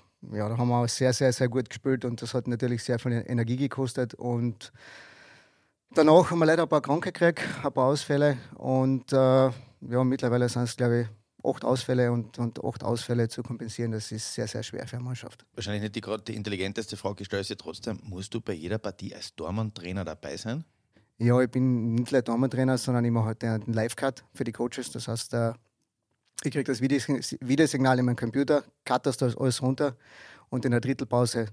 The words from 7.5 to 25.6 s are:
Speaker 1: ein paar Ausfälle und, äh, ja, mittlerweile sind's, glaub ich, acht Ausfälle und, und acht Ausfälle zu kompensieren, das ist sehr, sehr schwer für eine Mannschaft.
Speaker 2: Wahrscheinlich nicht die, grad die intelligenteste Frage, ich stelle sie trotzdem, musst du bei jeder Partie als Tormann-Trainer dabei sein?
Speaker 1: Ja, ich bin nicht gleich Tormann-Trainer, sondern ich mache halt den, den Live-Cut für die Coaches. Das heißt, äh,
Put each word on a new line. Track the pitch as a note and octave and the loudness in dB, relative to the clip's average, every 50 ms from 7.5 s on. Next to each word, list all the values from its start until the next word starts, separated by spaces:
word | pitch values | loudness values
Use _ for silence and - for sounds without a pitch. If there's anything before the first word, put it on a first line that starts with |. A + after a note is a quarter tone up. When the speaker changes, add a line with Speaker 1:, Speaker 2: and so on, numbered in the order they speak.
| - - C3 | -8 -4 -4
Speaker 1:
ein | D3 | -2
paar | - C3+ B2+ | 2 2 4
Ausfälle | C3 D3 C#3+ - - D3 C#3 D3 D3 C3+ B2 - - - | 4 2 0 0 0 2 4 4 4 2 0 -6 -16 -16
und, | - - C3 C3 C3 C3 C3+ C3+ B2+ - - | -8 -2 0 2 2 4 2 2 0 0 2
äh, | C#3 | 4
ja, | C3+ C3 C3 C3 C3+ C3 C3 B2+ - - - _ _ - B2 A#2+ B2+ C3 | 4 6 6 6 6 6 4 2 -4 -14 -20 _ _ -10 -2 0 2 2
mittlerweile | B2+ C3 C#3 C#3 B2 A#2+ A#2+ B2 A#2+ | 2 0 0 0 0 2 2 2 0
sind's, | - B2 B2 A#2 - | 0 -2 -2 -2 -2
glaub | - B2 A#2+ | 0 2 2
ich, | A#2 A#2+ A#2+ A2 - _ _ _ _ _ - | 2 2 0 -2 -8 _ _ _ _ _ -2
acht | - B2+ - - | -2 -2 0 0
Ausfälle | B2 B2+ B2 - - B2+ B2 B2 A#2+ | 0 0 0 0 0 2 2 2 2
und, | A#2+ A#2+ A2+ A2+ - - | 2 -2 -4 -6 -6 -4
und | A#2+ A#2 - - - | -4 -4 -4 -4 -6
acht | A2+ A#2 - | -6 -6 -4
Ausfälle | - - A#2+ A2+ - - A#2+ A#2+ A#2 A2+ | -4 -4 -4 -4 -2 -2 0 0 0 -2
zu | - - | -2 -8
kompensieren, | A#2 - B2 A2 A#2 A2+ - - A#2+ A#2 | -8 -8 -8 -8 -8 -10 -6 -6 -4 -4
das | A2 G#2+ G#2+ - | -4 -6 -6 -8
ist | A#2+ A#2 - - - | -10 -8 -8 -8 -6
sehr, | - A2+ G#2+ | -6 -6 -6
sehr | - A2+ | -6 -8
schwer | A2 - - - - B2 | -8 -8 -10 -10 -10 -10
für | - | -10
eine | B2 B2 | -10 -8
Mannschaft. | B2 B2 - - - - - _ _ _ | -8 -8 -10 -12 -16 -18 -20 _ _ _
Speaker 2:
Wahrscheinlich | - G2+ G2+ G#2 G#2 | -8 -6 -4 -4 -4
nicht | G#2 G#2+ G2+ | -4 -4 -6
die, | A2 | -8
grad | G2+ G2 G#2+ G#2 G#2 | -6 -6 -6 -6 -6
die | - A2 | -8 -8
intelligenteste | G#2+ G2+ G#2 G2+ F2+ F#2+ G2 G2+ - G#2+ - A2 | -6 -4 -4 -4 -2 -4 -4 -4 -6 -6 -8 -10
Frage, | - - G2 G2+ - | -6 -4 -6 -6 -6
ich | G2+ | -8
stelle | - - G2 G2 | -6 -4 -4 -4
sie | - G#2 | -4 -8
trotzdem, | - - E2 D#2+ - - A#2 G#2 F#2+ | -10 -10 -12 -12 -8 -8 -8 -8 -8
musst | - A2 F#2 F2+ G2 - - | -10 -12 -10 -10 -10 -8 -8
du | A2+ | -6
bei | - - F#2+ | -6 -6 -8
jeder | D#2 D#2 F2 G#2 A2 | -6 -4 -6 -6 -4
Partie | - G#2 F#2 - G2 - - | -4 -8 -10 -8 -12 -12 -12
als | - - - _ | -12 -16 -16 _
Tormann-Trainer | - D#2 E2 F#2+ A2 A2 G#2+ G#2+ - E2+ F2 F#2+ G2+ F2+ | -8 -6 -4 -2 -2 -4 -4 -6 -10 -10 -6 -6 -4 -4
dabei | E2+ D2+ - - D2 C#2+ F#2 | -6 -8 -10 -8 -8 -8 -8
sein? | - G#2+ A#2+ D#3+ D#3+ _ _ _ _ _ _ _ _ _ _ _ | -6 -6 -6 -6 -8 _ _ _ _ _ _ _ _ _ _ _
Speaker 1:
Ja, | A2+ A#2+ A#2+ B2+ | 2 4 6 4
ich | B2+ A#2 | 4 2
bin | - C3 B2+ C3 B2 A#2+ A2 A#2 A2+ | 2 0 2 2 2 2 0 2 2
nicht | A#2+ B2 - | 0 0 2
gleich | C#3 C3 A#2+ | 2 0 2
Tormann-Trainer, | - A#2 A#2 C3+ B2+ A#2+ B2 C3 C3 C3 A#2+ | 2 0 2 0 0 2 2 2 2 2 0
sondern | - C3 B2 A#2+ A#2 | 0 0 0 2 2
ich | A#2+ | 2
mache | A#2 A#2 G#2+ | 2 2 2
halt | A2 A2 - | 0 -2 -2
den, | - A#2 A2+ A2 | -2 -2 -2 -2
den | G#2 - A2+ | -2 -2 0
Live-Cut | A2 A2 A#2 - - C#3+ C3+ B2 - _ _ | 0 0 -2 -2 -2 -2 -2 -2 -4 _ _
für | _ - | _ -6
die | C3 A#2 | -6 -6
Coaches. | A2+ - A#2+ B2 - - A#2+ - | -4 -4 -6 -4 -4 -8 -10 -10
Das | - - - | -10 -10 -6
heißt, | - A2 A#2 - - - | -6 -6 -6 -6 -4 -2
äh, | A#2 A#2 A2+ A2+ - | 0 0 0 -2 -6